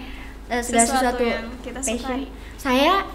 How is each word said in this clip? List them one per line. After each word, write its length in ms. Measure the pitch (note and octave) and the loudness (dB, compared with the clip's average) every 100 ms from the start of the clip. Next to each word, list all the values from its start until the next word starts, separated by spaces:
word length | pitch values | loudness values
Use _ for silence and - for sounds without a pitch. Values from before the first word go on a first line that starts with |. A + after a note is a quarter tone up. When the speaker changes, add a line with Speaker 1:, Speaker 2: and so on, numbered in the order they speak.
| - - - - - | -10 -12 -14 -14 -6
Speaker 1:
eh, 160 | A#3+ | -4
segala 220 | A#3 A#3 | 0 4
Speaker 2:
Sesuatu 120 | A#3 C4 | 4 4
Speaker 1:
sesuatu 280 | B3+ B3 | 2 2
Speaker 2:
yang 200 | A#3+ A3+ A3+ B3+ | 0 0 -6 -10
kita 200 | B3+ B3 | -12 -8
Speaker 1:
passion. 180 | C4+ A#3 | -4 -2
Speaker 2:
sukai. 240 | C4+ B3+ C4+ - - - | -2 -2 -4 -10 -14 -8
Speaker 1:
Saya 360 | C#4 B3+ D4 G4 - | 2 4 6 4 2